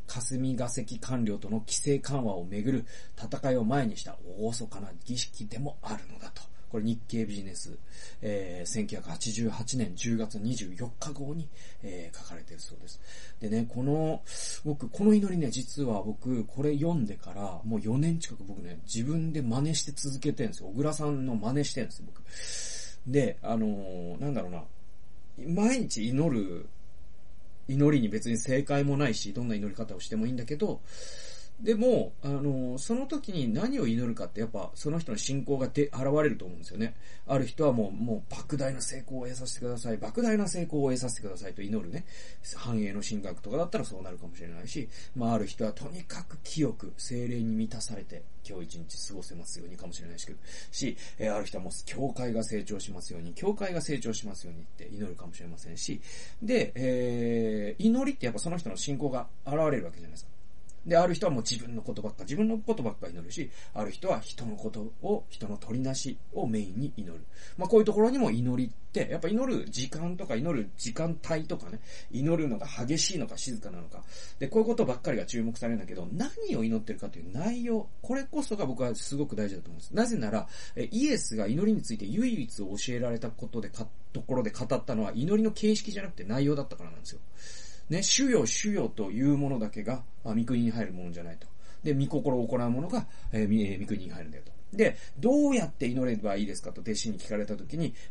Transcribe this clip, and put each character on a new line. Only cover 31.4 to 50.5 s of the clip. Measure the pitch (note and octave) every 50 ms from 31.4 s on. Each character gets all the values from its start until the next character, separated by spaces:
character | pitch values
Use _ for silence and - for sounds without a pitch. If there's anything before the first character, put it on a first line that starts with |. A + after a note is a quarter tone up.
| - - - - A3
で | G#3 A3+
も、 | G#3 A3+ B3+ A#3 D3+ G#2 - - - -
あ | C#3
の | C#3 C#3 C#3 C#3+ C3+ C3 B2+ B2 B2
ー、 | C3+
そ | - - A3+
の | B3+ C#4
時 | C4+ D#4+ D4 - - F#3+
に | E3 C3 A#2 G#2+
何 | C#3+ G3 B3 C#4 C4+
を | E3
祈 | A#2 A2+ A#2 B2
る | A#2 A2+
か | - G2
っ | -
て、 | - G#2
や | A2+
っ | A2+
ぱ | A2+ G2+ F#2 - -
そ | - - D3+
の | D3+ E3+
人 | E3 - -
の | -
信 | - - C3+ C#3 B2
仰 | - C#3+ C3
が | C3 A#2
出、 | - D3 D3 C#3+ -
現 | B2 C3 C3+ C#3+ D3+ D3+
れ | D3
る | A2 -
と | F#2+
思 | F2+ F2
う |
ん | E2+
で | D#2+
す | - F2+
よ | F#2+
ね。 | A2+ A2+ - - - - - - -
あ | - C3+
る | C3+ B2
人 | A#2 - - D#3
は | C#3+ B2
も | A#2 G#2+ G2
う、 | F#2+
も | G#2 A2+ A#2+ A2+ G#2 F2 -
う | -
莫 | - - - D3+
大 | C3 C3+ C3+ C3+
な | B2+
成 | - - - C3+ A#2+
功 | - C3+ B2+
を | B2
得 | B2 B2
さ | B2 B2+
せ | B2 - -
て |
く | B2 A#2+
だ | B2
さ | A#2 A2+ A#2 -
い、 | -
莫 | A3 - - A#3+ A#3+
大 | A3+ G#3+ G#3
な | G3+ F3
成 | - F3+ E3+
功 | E3 - D3 C#3
を | C3+
得 | B2+ B2
さ | B2 B2
せ | A2
て | - -
く | G2
だ | F#2+
さ | F2+ G#2 F#2+
い | -
と | -
祈 | G2 G2+ A2 A2 F2
る | E2+ G2+
ね。 | D#3+ - - - - - - - - - - -
繁 | - - A#2+ A#2 A2 G#2
栄 | G2 G2
の | G#2 G2+
神 | - A2 G#2
学 | G2 F#2+ F2 - -
と | G2+
か | A2+ D3
だ | E3+
っ | F3
た | -
ら | - A#2
そ | - - F#2
う | F#2
な | F#2
る | F2+
か | F2+ F2+
も | E2+ -
し | - E2+
れ | E2+
な | E2 E2 F2+
い | -
し、 | - D#3 B2 G#2+ - - - - -
ま | B2+ A#2 A#2
あ、 | A#2
あ | A2
る | G2+
人 | G2 - - A2+
は | G#2+ -
と | - C3+ -
に | E3+ F3+ -
か | - - - -
く | - - - -
清 | - - D#3 D3+ B2 A2
く、 | - - F2+ F2
聖 | - - - B2 A#2+ B2 A#2+
霊 | B2 A#2+ A2+
に | A2+ A2
満 | A2 A2+ G#2+
た | A2+ A2+ -
さ | - A2
れ | G2+ F2+
て、 | - F2+ D#2+ - - - - - -
今 | G2+ F#2
日 | E2+
一 | D#2+ -
日 | E2+ E2 - - - - -
過 | G2+
ご | F#2+ E2+
せ | - F#2
ま | E2+ E2+
す | - - F2
よ | E2+
う | F2
に | F#2
か | F2 F#2
も | F2 E2
し | -
れ | F2 E2+
な | E2+
い | E2
し、 | - - - - - -